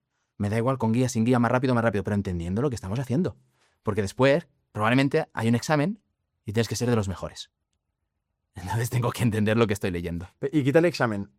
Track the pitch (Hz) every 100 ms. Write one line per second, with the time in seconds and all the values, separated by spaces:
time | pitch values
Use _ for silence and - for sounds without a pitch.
0 | _ _ _ - 101 110 120 127 113 117
1 | 127 113 113 127 117 127 127 120 113 101
2 | 92 104 95 87 85 101 143 110 95 117
3 | 139 127 156 - _ _ _ _ - 101
4 | 98 - 135 156 - _ _ 104 107 127
5 | 139 156 160 - 113 117 - 156 156 233
6 | _ _ _ _ - 107 110 110 123 113
7 | 98 87 78 - - _ _ _ _ _
8 | _ _ _ _ _ - 92 110 120 123
9 | 120 - 123 110 104 113 110 104 98 87
10 | 85 85 90 - 143 156 131 160 170 -
11 | 123 101 98